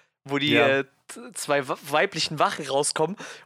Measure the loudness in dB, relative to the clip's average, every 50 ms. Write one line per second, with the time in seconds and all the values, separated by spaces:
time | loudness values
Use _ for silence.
0 | _ _ _ _ _ -4 -2 0 2 2 4 4 4 4 4 2 0 -4 _ _
1 | _ -18 -16 -16 -16 -14 -12 -8 -2 0 0 0 2 0 -4 -6 -4 0 2 2
2 | 2 2 0 -2 -4 -4 0 2 2 2 0 -2 -4 -2 0 0 0 0 0 0
3 | -2 -2 -2 -8 -12 -14 -16 -16 -10